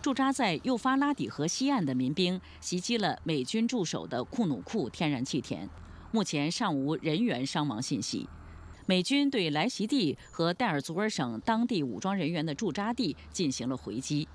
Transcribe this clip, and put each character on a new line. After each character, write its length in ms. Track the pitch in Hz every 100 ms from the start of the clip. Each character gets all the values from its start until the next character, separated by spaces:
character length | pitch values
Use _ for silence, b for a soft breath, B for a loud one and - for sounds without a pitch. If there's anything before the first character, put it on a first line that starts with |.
驻 100 | -
扎 200 | 262 269
在 260 | 269 233 156
幼 120 | 139 247
发 220 | 262 269
拉 160 | 285
底 160 | 285 -
河 180 | - 151
西 240 | - 262
岸 120 | 277 156
的 100 | 127
民 180 | 127
兵 260 | 151 180 185 B B
袭 180 | - 180
击 200 | - 233
了 200 | 196 127
美 180 | - 156
军 240 | 127 220 233
驻 200 | 254 170
守 200 | 131 82
的 160 | 123
库 260 | 120 - 208
努 120 | 123
库 300 | - 226 127
天 200 | - 165
然 140 | 139
气 160 | 127 143
田， 260 | - 90 98 - B B B
目 100 | 220
前 300 | 196 151 143
尚 240 | 170 220 147
无 180 | 135 156
人 260 | 160 156
员 220 | 240 131 135
伤 200 | 165 147
亡 160 | 107
信 200 | 127 107
息。 260 | 104 - - - - B B B -
美 160 | 185
军 280 | 175 277 285
对 200 | 262 170
来 180 | 147 190
袭 180 | - 220
地 300 | 285 175 - B
和 240 | - 165
戴 140 | 175 240
尔 140 | 147
祖 140 | - 165
尔 140 | 214
省 300 | - 131 113 -
当 200 | 226 240
地 160 | 202
武 200 | 139 95
装 120 | 190
人 160 | 196 151
员 160 | 165 156
的 80 |
驻 160 | 139 220
扎 240 | 147 202
地 220 | 233 208 - B
进 180 | - 160
行 200 | 127 117
了 80 | 131
回 200 | - 104
击。 300 | - 147 -